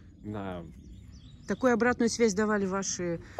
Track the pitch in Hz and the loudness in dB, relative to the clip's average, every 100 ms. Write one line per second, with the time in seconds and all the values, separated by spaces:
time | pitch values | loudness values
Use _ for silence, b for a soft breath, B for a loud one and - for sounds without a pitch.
0 | B - 104 107 98 90 82 - - - | B -12 -8 -6 -6 -8 -10 -16 -16 -16
1 | - - - - - 202 254 226 240 240 | -18 -18 -18 -12 -6 2 4 4 4 4
2 | 233 - 226 190 214 208 190 196 190 - | 2 4 4 4 2 2 2 0 -2 -2
3 | 175 165 B | -2 -2 B